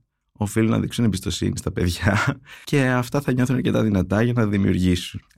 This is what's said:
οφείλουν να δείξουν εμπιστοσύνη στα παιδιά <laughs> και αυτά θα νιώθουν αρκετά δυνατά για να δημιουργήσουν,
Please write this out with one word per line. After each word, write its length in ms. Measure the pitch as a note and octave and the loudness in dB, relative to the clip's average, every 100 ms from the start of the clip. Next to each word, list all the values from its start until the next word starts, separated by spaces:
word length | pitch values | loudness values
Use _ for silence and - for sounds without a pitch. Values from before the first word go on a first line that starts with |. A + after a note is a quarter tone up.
| _ _ _ | _ _ _
οφείλουν 380 | - G2+ A2 A2 | -8 -4 0 2
να 100 | A2+ | 2
δείξουν 260 | - - A#2+ | -2 0 0
εμπιστοσύνη 520 | F#2+ G2+ - G2 - | 0 -4 -4 -4 -4
στα 140 | - | -6
παιδιά 680 | F#2+ F2 E2+ F#2 G#2 - - | -2 -2 0 0 0 0 -4
<laughs> 240 | - - | -10 -20
και 240 | - D3 B2+ | -2 0 2
αυτά 340 | B2 A#2 C#3+ | 0 -2 -2
θα 100 | C#3+ | -2
νιώθουν 240 | B2 B2+ B2 | 0 0 0
αρκετά 280 | - A#2 | 0 0
δυνατά 380 | A2 G2 E2 G2 | 2 2 2 2
για 120 | A#2+ | 2
να 120 | A#2+ G#2+ | 2 2
δημιουργήσουν, 720 | G2+ G2 F#2 F#2 F2 - - - | 2 2 2 2 0 -2 -12 -16